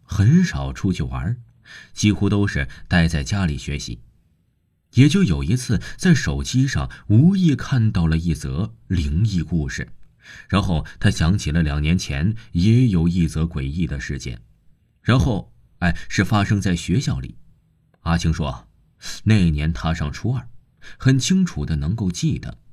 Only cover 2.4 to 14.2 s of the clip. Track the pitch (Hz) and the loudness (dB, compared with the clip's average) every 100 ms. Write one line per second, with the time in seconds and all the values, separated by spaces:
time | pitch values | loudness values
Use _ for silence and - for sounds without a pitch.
2.4 | 101 73 67 - - 90 82 78 67 101 | 0 -2 -6 -10 0 2 4 0 -2 -2
3.4 | 90 69 - 71 - 57 - _ _ _ | -2 -4 -6 -8 -10 -14 -18 _ _ _
4.4 | _ _ _ _ _ - 143 196 151 71 | _ _ _ _ _ 4 6 4 2 0
5.4 | 69 127 - 98 - - 185 151 - 69 | 0 -2 -2 -4 -4 -2 2 2 0 -4
6.4 | 67 127 135 - 65 - - 107 165 196 | -2 0 0 -2 -6 -8 2 6 6 4
7.4 | 170 131 - 127 110 92 82 80 85 80 | 2 2 0 0 2 2 2 0 -2 -4
8.4 | 69 67 107 - - 87 71 78 110 92 | -4 -4 -6 -8 -4 -2 0 0 0 0
9.4 | - 85 69 - - - - _ - - | -2 -2 -2 -6 -10 -14 -20 _ -20 -20
10.4 | - 95 98 78 76 - 101 - 82 104 | -2 0 0 -2 -4 0 0 2 2 0
11.4 | 76 80 76 73 76 92 - 69 95 110 | 0 0 0 0 0 0 -2 -2 -2 -4
12.4 | - 85 98 117 127 87 85 87 80 78 | -4 0 4 4 4 4 2 2 0 0
13.4 | 82 76 67 80 82 71 - 69 | -4 -4 -6 -4 -4 -4 -6 -8